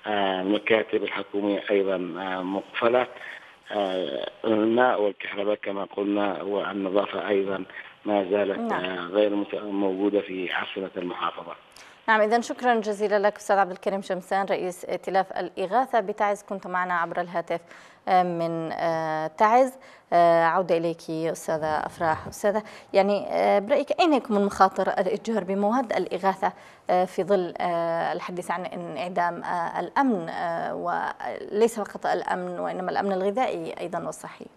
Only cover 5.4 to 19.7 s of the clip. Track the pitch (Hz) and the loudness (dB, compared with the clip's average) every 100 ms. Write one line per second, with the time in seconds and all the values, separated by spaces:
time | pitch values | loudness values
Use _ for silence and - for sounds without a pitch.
5.4 | 101 104 104 98 92 - 101 104 101 85 | -2 -2 -4 -6 -6 -4 0 2 0 -2
6.4 | 92 101 90 101 95 98 101 95 90 98 | -2 -2 -2 -4 0 0 0 -4 0 0
7.4 | 98 95 92 - - - 101 101 92 101 | 0 -4 -8 -14 -18 -12 0 0 2 0
8.4 | 98 98 233 - 92 92 87 98 107 101 | 0 -2 -2 -2 -4 -6 -2 2 4 2
9.4 | 101 90 104 98 98 92 101 101 95 92 | -4 -6 -4 -2 0 0 2 0 -2 -6
10.4 | 87 80 101 101 92 95 90 - 85 92 | -4 -4 -6 -6 -8 -6 -8 -4 -6 -6
11.4 | 85 76 - - - - - 214 214 233 | -12 -14 -18 -20 -20 -8 2 4 4 2
12.4 | 226 285 247 226 208 202 208 208 202 208 | 0 -2 2 2 0 -2 0 4 2 0
13.4 | - 196 185 185 208 196 - 185 - 196 | 0 2 2 -2 -4 -4 -4 -6 -2 -2
14.4 | 196 185 180 175 - 180 - 185 185 - | 0 -2 -2 -6 -6 -6 0 0 0 -4
15.4 | 180 - 180 220 262 233 196 208 208 202 | -6 -4 0 2 2 0 -2 0 0 0
16.4 | - 196 190 180 180 175 170 170 175 175 | -6 -10 -4 -2 0 0 0 -2 -4 -4
17.4 | 170 170 - - - - - 185 180 170 | -2 -6 -6 -20 -20 -10 4 4 4 0
18.4 | 165 165 160 - 170 160 160 156 156 - | -2 -2 -4 -2 0 0 -2 -2 -4 4
19.4 | 214 240 262 | 6 6 4